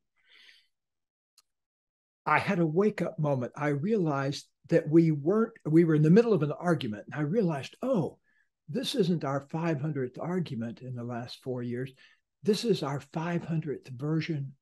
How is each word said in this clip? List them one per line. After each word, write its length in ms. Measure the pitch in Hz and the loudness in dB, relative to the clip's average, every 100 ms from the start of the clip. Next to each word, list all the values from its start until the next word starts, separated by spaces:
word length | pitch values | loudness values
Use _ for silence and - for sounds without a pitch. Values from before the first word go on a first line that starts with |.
| _ _ _ - - _ _ _ _ _ _ _ _ _ _ _ _ _ _ _ _ _ - | _ _ _ -20 -20 _ _ _ _ _ _ _ _ _ _ _ _ _ _ _ _ _ 0
I 140 | 147 | 2
had 200 | 170 175 | 2 0
a 60 | 165 | 2
wake-up 540 | 165 208 208 175 - | 2 0 0 -4 -2
moment. 320 | 147 131 120 - | -2 -2 -4 -4
I 100 | 147 | -2
realized 760 | 143 185 226 156 139 135 143 - _ - | -2 0 0 0 0 -2 -6 -12 _ 0
that 180 | 170 151 | 0 4
we 240 | 165 165 | 6 6
weren't, 440 | 147 147 214 226 - 151 | 4 2 2 0 -4 2
we 180 | 156 | 4
were 120 | 165 151 | 6 6
in 80 | |
the 60 | 156 | 8
middle 220 | 196 233 | 8 6
of 100 | 185 | 4
an 120 | 147 | 2
argument. 500 | 139 175 151 120 104 - | -2 0 0 -2 -8 -8
And 80 | 143 | -6
I 80 | |
realized, 520 | 147 226 180 143 127 - | -2 0 0 -2 -8 -8
Oh, 360 | 254 233 123 - _ _ _ _ - | -2 0 -2 -6 _ _ _ _ -10
this 260 | 202 - 269 | -6 -2 0
isn't 280 | 175 170 | 0 0
our 180 | 139 139 139 | -2 -4 -4
five 280 | 160 170 147 | -4 -2 -2
hundredth 380 | 156 143 127 - | -4 -4 -6 -6
argument 640 | 160 180 143 117 117 - | -6 -4 -4 -6 -8 -10
in 140 | 127 120 | -12 -10
the 80 | |
last 380 | 120 120 120 - | -8 -10 -10 -12
four 200 | 131 123 | -10 -8
years. 280 | 123 120 127 - _ _ _ _ | -6 -8 -10 -14 _ _ _ _
This 220 | 165 208 233 | -2 0 0
is 180 | 175 | -2
our 160 | 139 139 | -2 -6
five 440 | - 165 170 170 | -6 -6 -4 -4
hundredth 440 | - 160 156 123 - | -4 -4 -4 -8 -10
version 640 | 123 147 160 156 151 135 - | -8 -2 -2 -2 -4 -8 -10